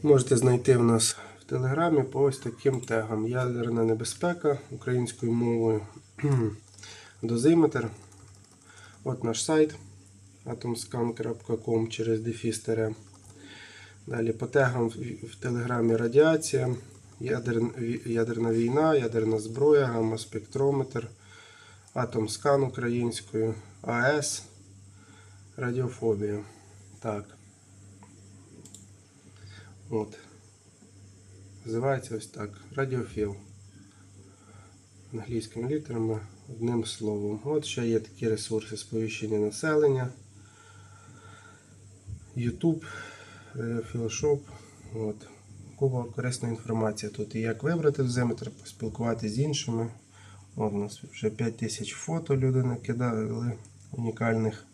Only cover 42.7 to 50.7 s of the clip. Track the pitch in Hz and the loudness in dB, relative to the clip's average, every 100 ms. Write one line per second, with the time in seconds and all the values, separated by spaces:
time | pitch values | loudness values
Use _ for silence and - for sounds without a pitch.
42.7 | 160 - - - - - - - 123 117 | 0 -4 -12 -14 -16 -20 -20 -14 -6 -2
43.7 | 117 113 120 113 - 151 139 - - - | -2 -4 -4 -4 0 0 0 -2 -20 -20
44.7 | - - 110 107 - - - - - - | -20 -12 -6 -6 -6 -14 -20 -20 -20 -20
45.7 | - 135 127 120 117 123 123 120 113 - | -2 0 0 -4 -4 -4 -2 -4 -4 -2
46.7 | 110 110 107 107 - 107 113 113 110 147 | 0 0 -2 -8 -6 -6 -2 -2 0 0
47.7 | 170 151 139 127 123 120 113 104 - - | 2 2 2 0 2 0 -2 -8 -12 -20
48.7 | - 110 - 117 113 110 113 151 139 - | -8 -8 -4 -2 -2 -2 0 0 -2 -2
49.7 | 113 117 - - - - - - - 107 | -2 -4 -6 -20 -20 -20 -20 -16 -4 -2